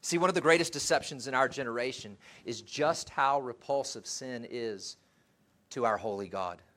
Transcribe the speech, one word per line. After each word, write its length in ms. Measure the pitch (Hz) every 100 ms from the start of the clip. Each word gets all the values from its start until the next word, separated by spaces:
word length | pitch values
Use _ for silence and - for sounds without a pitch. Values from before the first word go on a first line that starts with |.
See, 160 | - 170
one 120 | 180
of 60 | 156
the 60 |
greatest 320 | 139 165 165
deceptions 540 | 147 - 151 - 139 123
in 60 |
our 140 | 131 131
generation 680 | - 123 117 127 127 107 98 - -
is 180 | - 113
just 480 | 104 - 147 165 -
how 300 | - 139 143
repulsive 680 | 127 117 - 139 131 117 -
sin 380 | - 131 123 120
is 480 | 120 117 101 - - _ _ _ _ _ _ _
to 160 | - 117
our 120 | 104
holy 320 | 113 101 98
God 320 | 98 90 87 _